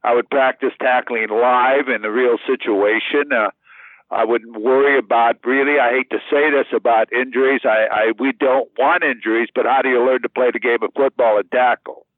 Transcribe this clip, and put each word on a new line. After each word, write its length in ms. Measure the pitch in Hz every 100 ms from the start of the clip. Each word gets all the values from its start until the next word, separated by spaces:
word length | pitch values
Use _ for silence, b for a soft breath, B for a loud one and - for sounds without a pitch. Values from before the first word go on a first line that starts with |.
I 100 | 120
would 160 | 120 117
practice 440 | 139 131 127 131 -
tackling 500 | 127 123 - 120 107
live 600 | 107 120 123 127 135 131
in 140 | 113
the 80 | 107
real 260 | 113 127 117 -
situation. 880 | 131 - 101 104 113 - 147 143
Uh, 160 | 123 104 - B B B B _
I 120 | 101
wouldn't 380 | 113 117 113 113
worry 380 | 113 131 139 139
about, 380 | 104 117 117 113
really, 360 | 123 139 139 147
I 100 | 120
hate 220 | 131 -
to 80 | 110 -
say 220 | 147 156
this 160 | 143 -
about 400 | 113 117 113 110
injuries. 500 | 120 127 131 135 135
I, 240 | 127 110 110
I, 200 | 107 110 110
we 120 | 135
don't 380 | 120 135 131 - -
want 260 | 135 175
injuries, 460 | 160 117 107 113 117 -
but 100 | 117
how 160 | 131
do 80 | 131
you 160 | 123 127
learn 160 | 127
to 80 | 120
play 220 | - 127
the 80 | 113
game 240 | 117 120
of 80 | 104 -
football 440 | 135 - 117 104
and 100 | 98
tackle? 560 | 127 123 120 - - _